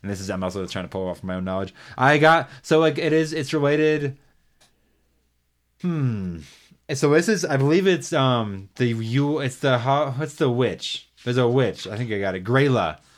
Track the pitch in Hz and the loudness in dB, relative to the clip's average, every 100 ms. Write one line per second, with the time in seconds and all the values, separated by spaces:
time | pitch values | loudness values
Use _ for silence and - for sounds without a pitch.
0 | 98 101 95 92 92 95 92 - 90 95 | -8 -8 -6 -4 -4 -4 -8 -8 -8 -6
1 | 92 87 92 92 92 92 98 - - - | -6 -6 -6 -6 -4 -4 -6 -10 -20 0
2 | 131 147 156 160 135 - - 160 160 147 | 2 6 6 4 2 -12 0 4 4 2
3 | 156 156 156 160 139 156 143 151 156 151 | 0 0 0 -4 -4 0 2 2 2 0
4 | 143 135 _ _ _ _ _ _ _ _ | -2 -8 _ _ _ _ _ _ _ _
5 | _ _ _ _ _ _ _ _ 180 165 | _ _ _ _ _ _ _ _ -4 -2
6 | 135 110 95 85 73 - _ _ _ 131 | -2 -2 -6 -8 -14 -20 _ _ _ 0
7 | 151 147 170 208 160 139 139 165 190 175 | 4 4 4 0 0 2 4 4 4 0
8 | 135 160 135 123 110 98 98 - 123 113 | 0 0 2 0 -2 -8 -12 -4 -2 -2
9 | 113 123 143 151 139 - 139 127 120 139 | -2 0 0 0 -4 -2 0 0 2 0
10 | 147 131 151 - 147 120 123 90 - - | 0 -4 -8 0 0 2 0 -2 -8 -10
11 | - _ - 123 123 123 123 92 - 107 | -12 _ -4 0 2 4 2 -2 -8 -8
12 | 120 104 98 92 92 127 139 123 85 76 | -4 -4 -2 -4 0 2 4 2 0 -4
13 | _ | _